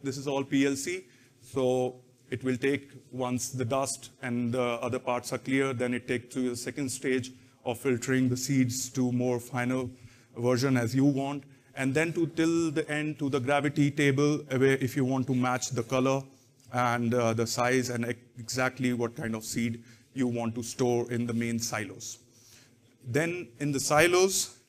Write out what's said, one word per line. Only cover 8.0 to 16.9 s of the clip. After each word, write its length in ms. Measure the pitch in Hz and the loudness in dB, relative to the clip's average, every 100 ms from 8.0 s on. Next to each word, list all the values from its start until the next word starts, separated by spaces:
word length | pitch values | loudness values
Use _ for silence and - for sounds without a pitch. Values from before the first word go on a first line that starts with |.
| - 131 131 | 2 2 2
the 80 | 127 | 0
seeds 520 | - 135 127 113 - | 0 2 2 0 -6
to 200 | 131 123 | -2 0
more 280 | 123 123 123 | 2 0 0
finer 420 | 120 123 120 131 127 - - - _ - | -2 -4 0 -2 -4 -10 -20 -20 _ -2
version 400 | 120 127 135 131 | 2 4 4 2
as 180 | 113 131 | 2 4
you 80 | |
want. 400 | 139 135 139 143 - - _ - | 4 4 -2 -6 -10 -20 _ -4
And 180 | 135 | 0
then 200 | 139 170 | 2 0
to 140 | 170 160 | 0 -2
till 440 | 165 165 165 165 | 2 2 2 0
the 180 | 151 151 | -2 -2
end, 300 | 151 151 151 | -2 -4 -2
to 100 | 143 | -2
the 100 | 139 | 0
gravity 520 | 123 143 143 147 143 | 2 2 2 2 2
table, 460 | 143 143 135 147 147 147 | 4 2 4 2 2 -2
where 280 | 131 135 135 | 4 4 4
if 180 | 135 143 | 0 0
you 80 | |
want 240 | 127 131 127 | 0 0 0
to 80 | 127 | 2
match 360 | 123 127 - | 2 0 -2
the 120 | 123 | -4
color 380 | 117 131 131 135 135 - _ _ - | 0 2 2 0 -2 -20 _ _ -6
and, 400 | 123 123 | 0 0